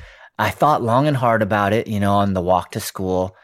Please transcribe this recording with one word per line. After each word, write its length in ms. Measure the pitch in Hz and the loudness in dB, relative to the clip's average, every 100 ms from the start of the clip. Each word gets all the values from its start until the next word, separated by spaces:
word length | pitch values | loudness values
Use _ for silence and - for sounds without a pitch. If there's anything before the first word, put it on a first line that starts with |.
| - - - - | -20 -20 -14 -4
I 100 | 104 | -4
thought 340 | - 147 143 | 0 0 2
long 240 | 113 120 151 | 2 0 2
and 100 | 135 | 0
hard 240 | 123 113 | 2 2
about 320 | 104 104 101 | 2 0 2
it, 120 | 110 - | 0 -2
you 140 | 104 | -2
know, 140 | 101 | 2
on 180 | 101 101 | 2 2
the 80 | 92 | 0
walk 300 | 87 90 - | 0 0 0
to 100 | 110 | -8
school, 560 | - - 95 92 95 - | -10 -8 -4 -2 -2 -6